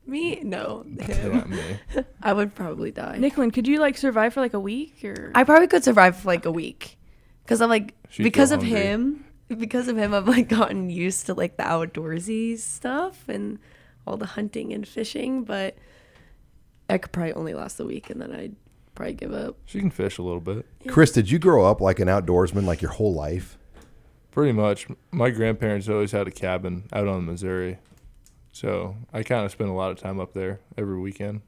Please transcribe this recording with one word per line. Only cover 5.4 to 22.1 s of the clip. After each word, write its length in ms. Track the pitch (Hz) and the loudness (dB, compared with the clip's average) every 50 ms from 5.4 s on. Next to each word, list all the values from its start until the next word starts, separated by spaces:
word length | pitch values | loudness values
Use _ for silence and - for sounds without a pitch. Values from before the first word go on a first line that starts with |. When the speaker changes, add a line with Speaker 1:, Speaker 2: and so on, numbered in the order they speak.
| 262 | 8
Speaker 1:
probably 240 | 269 302 320 349 | 10 10 10 10
could 160 | 339 - 339 254 | 10 4 4 6
survive 340 | 262 233 208 185 185 180 | 6 8 10 10 8 8
for, 100 | 185 - | 4 0
like, 180 | 190 175 175 - | 0 0 2 0
a 60 | 170 | -2
week. 460 | 160 165 160 - - - - - - _ - - - _ _ _ - _ _ | -4 -4 -6 -8 -12 -14 -18 -20 -20 _ -20 -20 -20 _ _ _ -20 _ _
'Cause 140 | - 233 220 | 0 2 4
I'm, 80 | 233 233 | 6 4
like, 260 | 226 220 208 214 _ _ _ - | 4 2 2 -4 _ _ _ -16
Speaker 2:
She's 140 | - - 214 | -4 2 2
Speaker 1:
because 260 | 226 - - 277 269 | 4 6 6 6 6
Speaker 2:
so 60 | 302 | 4
Speaker 1:
of 40 | 269 | 0
Speaker 2:
hungry. 180 | 240 233 226 208 | 0 0 0 2
Speaker 1:
him, 440 | 196 202 208 220 240 277 294 294 - - - - _ _ | 2 0 0 0 0 -2 -2 -4 -10 -20 -20 -20 _ _
because 380 | 240 220 233 220 - 247 247 | -8 -8 -6 -4 -2 -2 -2
of 100 | 247 240 | 0 0
him, 160 | 220 208 208 208 | 0 0 0 0
I've, 140 | 202 185 | 2 4
like, 200 | 214 254 247 240 - | 4 4 4 4 2
gotten 400 | 220 220 214 - 208 196 185 180 | 2 2 2 2 0 -4 -4 -4
used 340 | 175 175 170 185 190 - - | -4 -2 -2 -2 -2 -4 -4
to, 80 | - 185 | -4 -2
like, 240 | 185 180 175 - | -2 -2 -4 -2
the 60 | - - | -4 -2
outdoorsy 960 | - 165 165 165 165 - 151 160 160 160 170 175 208 220 220 226 226 233 220 | -2 0 -2 -2 -4 -6 -8 -6 -6 -6 -6 -4 -4 -4 -4 -2 -4 -4 -6
stuff 680 | - - - - - 247 254 294 349 381 370 - - | -8 -10 -10 -8 -6 -4 -4 -4 -4 -6 -8 -12 -12
and 300 | - 220 202 202 208 214 208 _ - - - - - _ _ - | -10 -8 -8 -8 -8 -10 -12 _ -20 -20 -20 -20 -20 _ _ -10
all 120 | - 190 | -10 -8
the 100 | 214 214 | -8 -8
hunting 440 | 190 - - 214 208 - 226 220 220 | -10 -8 -8 -8 -8 -8 -10 -10 -8
and 160 | 214 214 208 | -10 -10 -12
fishing, 560 | - - - 226 220 - - 240 254 262 262 233 | -10 -8 -8 -8 -8 -6 -8 -6 -4 -4 -6 -6
but 300 | 214 208 196 190 196 196 - - - - _ _ _ _ - - _ - _ _ _ _ _ _ _ _ _ _ - | -6 -6 -6 -6 -6 -8 -12 -20 -20 -20 _ _ _ _ -20 -20 _ -20 _ _ _ _ _ _ _ _ _ _ -4
I 100 | 190 185 | -2 -2
could 120 | - - | -2 -4
probably 220 | - 175 170 165 - | -6 -4 -4 -4 -4
only 200 | - 160 160 82 | -6 -6 -6 -8
last 240 | 71 - - - - | -8 -10 -12 -10 -10
a 60 | - | -8
week 240 | - - - - - | -8 -8 -10 -10 -12
and 100 | - 240 | -12 -12
then 100 | - - - | -12 -12 -12
I'd 220 | - - - 208 - _ - _ _ _ _ _ | -12 -12 -14 -14 -18 _ -20 _ _ _ _ _
probably 200 | - - - - | -10 -10 -10 -8
give 180 | - - - - | -10 -10 -10 -8
up. 240 | - - - - - - | -8 -8 -10 -12 -14 -20
Speaker 2:
She 140 | - - 202 | -12 -6 -2
can 100 | 202 180 | -2 -2
fish 300 | - - 95 98 - - | 0 0 -4 -4 -4 -6
a 20 | |
little 180 | 90 90 87 87 | -6 -6 -6 -6
bit. 260 | 82 87 101 110 - _ - - - | -6 -6 -8 -8 -10 _ -20 -16 -12
Speaker 1:
Yeah. 80 | 254 | 2
Speaker 4:
Chris, 200 | 262 156 160 - | 8 8 8 8
did 200 | - 123 107 92 | 8 2 2 2
you 80 | 135 170 | 0 4
grow 260 | 160 185 165 120 92 | 4 6 6 8 6
up 160 | 95 104 - | 6 4 4
like 180 | 95 95 92 - | 2 0 2 2
an 80 | 98 | 2
outdoorsman, 580 | 90 | 2